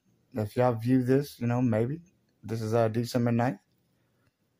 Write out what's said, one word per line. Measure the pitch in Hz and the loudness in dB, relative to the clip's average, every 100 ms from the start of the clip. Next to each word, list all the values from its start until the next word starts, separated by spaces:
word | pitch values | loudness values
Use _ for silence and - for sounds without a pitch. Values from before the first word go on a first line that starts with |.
| _ _ _ | _ _ _
if | - 104 120 | -6 -4 0
y'all | 123 | 0
view | 113 120 131 | 2 2 2
this, | 123 135 143 - | 4 0 0 -6
you | 120 | -2
know, | 120 | 0
maybe. | 127 110 120 165 - _ _ _ | 0 0 -2 -6 -12 _ _ _
This | - 113 | -10 -6
is, | 110 | 0
uh, | 117 113 | 2 2
December | 113 117 123 120 | 0 -2 -2 0
ninth, | 117 123 202 _ _ _ _ _ _ _ _ _ _ | 0 0 -4 _ _ _ _ _ _ _ _ _ _